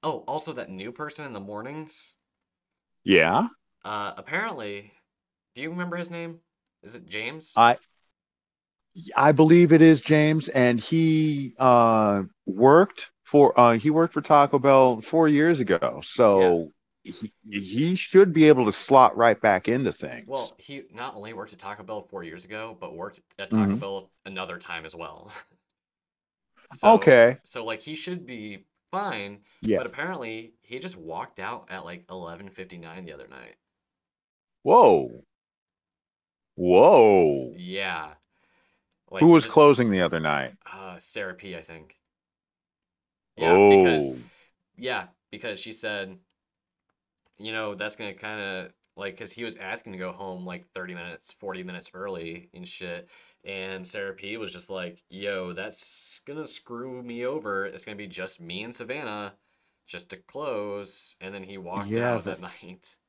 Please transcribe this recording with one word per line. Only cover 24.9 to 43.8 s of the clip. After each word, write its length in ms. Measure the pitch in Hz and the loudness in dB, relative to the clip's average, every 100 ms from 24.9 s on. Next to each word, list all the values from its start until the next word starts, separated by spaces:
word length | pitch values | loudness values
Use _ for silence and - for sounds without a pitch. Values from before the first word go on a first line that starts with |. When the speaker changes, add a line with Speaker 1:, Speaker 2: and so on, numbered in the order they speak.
| 85 | -18
Speaker 1:
well. 360 | 80 76 101 | -18 -18 -20
<laughs> 280 | - _ _ _ _ _ _ _ _ _ _ _ _ _ | -20 _ _ _ _ _ _ _ _ _ _ _ _ _
So, 160 | - 214 | 0 4
Speaker 2:
Okay. 460 | 226 - 127 117 127 | 6 8 8 8 4
Speaker 1:
so, 220 | - 127 113 | -12 -12 -10
like, 160 | 110 | -10
he 140 | - 156 | -12 -14
should 300 | - 180 123 | -12 -12 -14
be 400 | 120 107 98 _ _ _ | -16 -16 -18 _ _ _
fine, 500 | 180 202 117 101 104 _ _ | -10 -8 -10 -12 -16 _ _
Speaker 2:
Yeah. 160 | 110 98 | -2 -2
Speaker 1:
but 80 | - | -2
apparently 680 | - 160 175 117 113 113 _ | -10 -10 -10 -12 -14 -18 _
he 180 | _ 127 | _ -16
just 180 | 135 - | -16 -18
walked 420 | 82 82 - - | -14 -12 -14 -14
out 260 | 95 117 _ | -14 -14 _
at, 120 | 95 | -16
like, 220 | 80 87 _ | -14 -18 _
eleven 400 | 85 85 85 98 | -16 -14 -16 -20
fifty-nine 560 | 92 92 90 82 87 87 | -18 -18 -18 -18 -18 -18
the 80 | |
other 140 | 71 57 | -20 -20
night. 280 | 65 57 50 _ _ _ _ _ _ _ _ _ _ 131 | -20 -20 _ _ _ _ _ _ _ _ _ _ _ 4
Speaker 2:
Whoa. 580 | 208 143 85 64 60 _ _ _ _ _ _ _ _ _ _ _ _ _ - | 6 6 4 0 -14 _ _ _ _ _ _ _ _ _ _ _ _ _ -6
Whoa. 960 | 90 90 147 180 110 98 80 71 64 82 | 2 6 8 8 6 6 4 0 -8 -14
Speaker 1:
Yeah. 600 | 90 95 95 85 78 71 _ _ _ _ _ _ _ _ _ | -12 -10 -8 -10 -12 -18 _ _ _ _ _ _ _ _ _
Like, 100 | 95 | 2
Speaker 2:
Who 80 | 156 | 6
Speaker 1:
he 40 | |
Speaker 2:
was 120 | 165 - | 6 4
Speaker 1:
just 80 | |
Speaker 2:
closing 360 | - 147 127 117 | 4 6 6 2
the 100 | 95 | 0
other 180 | 87 82 | 0 -2
night? 360 | 78 73 64 - - | -4 -4 -6 -14 -20
Speaker 1:
Uh, 320 | 98 95 87 | -20 -20 -20
Sarah 360 | - - 98 90 | -16 -14 -14 -14
P, 200 | 98 87 | -16 -18
I 60 | |
think. 380 | 80 82 78 _ _ _ _ _ _ _ _ _ _ _ _ _ _ - | -18 -20 -20 _ _ _ _ _ _ _ _ _ _ _ _ _ _ -6
Yeah, 220 | 80 90 101 | 2 6 8
because 420 | 101 | 8